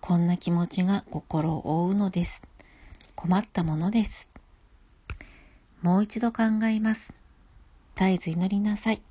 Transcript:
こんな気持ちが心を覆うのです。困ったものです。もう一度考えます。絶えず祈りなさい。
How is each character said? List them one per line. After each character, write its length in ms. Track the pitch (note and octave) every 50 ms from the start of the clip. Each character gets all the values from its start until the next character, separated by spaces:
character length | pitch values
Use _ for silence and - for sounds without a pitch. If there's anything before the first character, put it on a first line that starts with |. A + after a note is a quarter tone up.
こ 160 | - - F3+ E3+
ん 100 | E3+ E3+
な 100 | F3 F3
気 140 | - -
持 160 | F3 E3+ F3 -
ち 160 | - - F3+
が 200 | F#3 G3 G3+ - -
心 440 | - D#3 - - - D#3 D#3 D#3+ D#3+
を 300 | D#3 - - D3+ E3 F3
覆 60 | F3+
う 60 | G3
の 140 | G3+ G#3 F#3+
で 160 | F#3 F3 F3
す。 160 | - - - - - _ - - - - - - - - - - - -
困 220 | - - E3+ F3+ F#3+
っ 80 | G#3+ -
た 120 | _ - E3+
も 120 | D#3+ D#3 D#3
の 140 | E3 F#3
で 120 | G#3+ A#3 G#3+
す。 240 | - - - - _ _ - - _ - _ _ _ _ _ _ _ - _ _ - - - - - - - - - - - _ _ _ -
も 180 | - F3 F3+ F#3+
う 40 | G#3
一 160 | G#3 - A3+
度 120 | A#3+ A#3
考 120 | A3+ - A3+ A3 A3 G#3+ A3
え 160 | A3+ A3 G#3+
ま 160 | A3 A3 A3
す。 180 | - - - - _ - - - _ - _ - - - - - - _ _ -
絶 160 | - F#3 F#3+
え 60 | F#3+ F3
ず 120 | - -
祈 180 | D#3+ E3+ F3+ F#3+
り 100 | G3+ G3+
な 160 | G#3 G#3+ G#3
さ 160 | G#3 - A3+
い。 100 | A3 G#3 - -